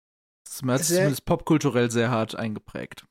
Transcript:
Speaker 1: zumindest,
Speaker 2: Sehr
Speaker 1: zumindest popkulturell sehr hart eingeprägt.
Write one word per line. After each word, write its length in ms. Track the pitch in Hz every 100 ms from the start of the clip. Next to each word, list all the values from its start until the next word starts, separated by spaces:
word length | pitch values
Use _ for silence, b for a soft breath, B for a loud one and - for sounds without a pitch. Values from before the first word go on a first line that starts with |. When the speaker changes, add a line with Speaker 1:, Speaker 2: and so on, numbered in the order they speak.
| _ _ _ _ -
Speaker 1:
zumindest, 360 | - 127 131 160
Speaker 2:
Sehr 80 | 175
Speaker 1:
zumindest 300 | 170 127 -
popkulturell 680 | 170 - 156 143 120 120
sehr 180 | 117 113
hart 260 | 117 110 -
eingeprägt. 720 | 110 104 - - 64 - -